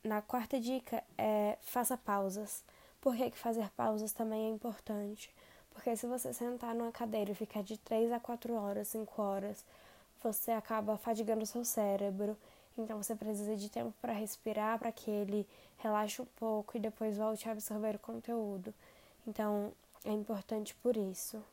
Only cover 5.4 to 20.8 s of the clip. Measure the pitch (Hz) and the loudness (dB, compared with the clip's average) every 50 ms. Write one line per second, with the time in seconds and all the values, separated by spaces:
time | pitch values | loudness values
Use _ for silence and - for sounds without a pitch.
5.4 | - - - - - _ - 214 - 247 233 220 - 240 247 247 - 254 240 - | -20 -20 -20 -20 -20 _ -20 -4 -2 -2 0 0 -2 -2 -2 -2 -2 -4 -4 -2
6.4 | 240 240 247 233 240 240 226 233 233 233 233 - 233 220 220 214 202 196 202 - | -2 -2 -2 -4 -4 -2 -2 -2 -2 -2 -2 -4 -4 0 0 0 0 0 0 -4
7.4 | 220 - - 208 196 - 220 220 - - 226 220 226 233 240 233 240 - 240 240 | -4 -4 -4 -4 -4 -4 -6 -10 -2 0 4 4 4 4 2 0 -2 -4 -6 -4
8.4 | - 233 233 226 202 202 202 208 208 - - 220 214 - - - 208 202 196 196 | -2 -2 -2 0 0 0 -2 -2 -2 -2 -4 -4 -4 -4 -2 0 0 2 0 0
9.4 | 196 208 208 - - - - - - - - - - - - - - 226 214 - | -2 -4 -6 -8 -14 -20 -20 -20 -20 -20 -20 -20 -20 -20 -20 -4 -2 -2 0 0
10.4 | - - 226 220 - - 226 220 214 208 214 208 - 233 226 214 226 208 220 220 | 0 2 0 0 0 0 -2 0 2 2 0 0 0 0 0 2 2 2 2 2
11.4 | 214 214 - 240 240 - - 226 208 202 196 196 202 202 190 190 208 208 214 - | 2 -2 -2 -2 -2 0 2 4 4 4 4 4 2 0 2 2 0 0 0 -4
12.4 | - - - - - - - - 220 220 220 208 208 - 226 208 214 214 214 202 | -10 -20 -20 -20 -20 -12 -6 -6 -4 -4 -4 -4 -2 -2 -2 -2 0 -2 0 0
13.4 | 208 208 214 202 202 208 - 233 233 233 214 - - 233 226 208 220 214 - - | 0 0 0 0 -2 -4 -2 -2 -2 -2 -4 -4 -2 -2 0 0 -2 -4 -6 -4
14.4 | - 226 208 214 214 220 226 226 - 233 226 - - 220 208 208 208 196 208 208 | -4 -2 0 2 2 2 2 2 0 -2 -4 -2 -2 0 2 2 2 2 2 2
15.4 | 196 - - - - - - - - 214 214 208 214 208 - - 247 - - - | 0 0 -8 -20 -20 -20 -14 -2 0 2 4 4 2 2 -2 -6 -8 -10 -8 -4
16.4 | 226 220 220 214 202 - - 233 208 220 214 - 220 220 208 202 214 220 220 214 | 0 2 2 0 0 -2 -4 -2 -2 -2 -2 0 0 0 2 2 2 2 0 0
17.4 | - 226 220 214 - - 214 214 214 220 214 202 - - 233 226 226 - 233 233 | -2 -4 -4 -4 -4 -4 -2 0 0 0 0 -2 -4 -6 -8 -6 -4 -2 -2 0
18.4 | 214 202 196 190 185 214 214 - - - - - - - - - - 220 214 - | 0 -2 -2 -4 -6 -8 -10 -12 -20 -20 -20 -20 -20 -20 -20 -10 -10 -6 -2 0
19.4 | 214 208 208 208 202 214 - - - - - - - - 208 214 208 - 220 196 | 2 2 2 2 2 -2 -6 -12 -20 -20 -20 -8 -2 0 0 0 0 -2 -4 -4
20.4 | - - 220 214 214 - - - | -2 -2 -2 -2 -2 -4 -8 0